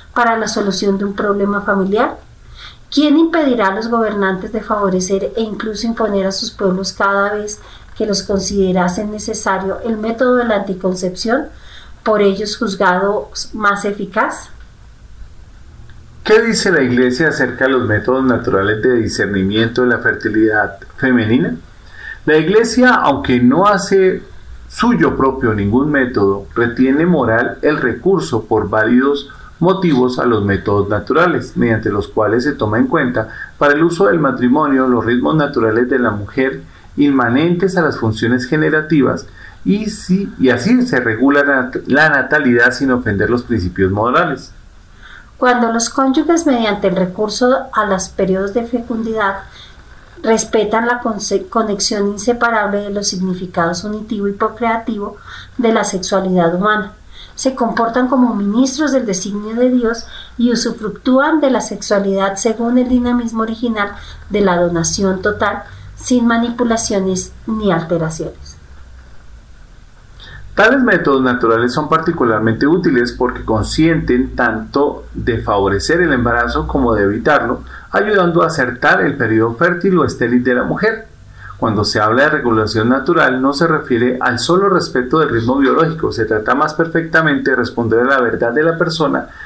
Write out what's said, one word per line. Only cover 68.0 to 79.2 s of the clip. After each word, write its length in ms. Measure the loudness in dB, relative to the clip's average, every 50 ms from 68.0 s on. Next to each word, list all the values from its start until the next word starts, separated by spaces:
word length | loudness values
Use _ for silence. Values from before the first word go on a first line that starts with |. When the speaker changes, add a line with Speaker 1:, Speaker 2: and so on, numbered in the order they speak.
| -2 -4 -6 -6 -8 -10 -10 -14 -18 -20 -20 -20 -20 -20 -20 -20 -20 -20 -20 -20 -20 -20 -20 -20 -20 -20 -20 -20 -20 -20 -20 -20 -20 -20 -20 -20 -20 -20 -20 -20 -20 -20 -20 -20 -20 -18 -18 -16 -16 -8 0
Speaker 2:
Tales 300 | 2 2 4 4 4 2
métodos 360 | 2 2 2 2 2 2 2
naturales 520 | 2 2 0 2 2 2 2 4 2 0
son 160 | 0 -2 -2 0
particularmente 760 | 0 0 0 0 0 2 2 2 2 2 2 0 0 2 2
útiles 460 | 2 2 4 2 2 2 2 0 0
porque 340 | -2 -2 -2 -2 -2 -4 -4
consienten 920 | -2 -2 0 0 -2 0 2 2 4 2 2 0 0 2 2 0 0 -2
tanto 680 | -2 -2 -2 -2 -4 -6 -4 0 0 0 0 -2 -6 -12 -14
de 260 | -10 -6 -4 -2 -2 -2
favorecer 600 | 0 0 0 2 2 2 0 0 0 0 0 2
el 120 | 2 2
embarazo 560 | 2 2 0 0 0 0 -2 -2 -2 -4 -4 -2
como 260 | -2 0 0 2 2
de 80 | 2
evitarlo, 600 | 2 0 0 0 2 2 2 2 2 0 -4 -6 -8 -12 -16 -18 -10 -4
ayudando 520 | -2 -2 0 2 2 2 2 2 2 2
a 40 | 2
acertar 540 | 0 0 0 -2 -2 -2 0 2 2 2 2
el 160 | 2 0 0
periodo 400 | 0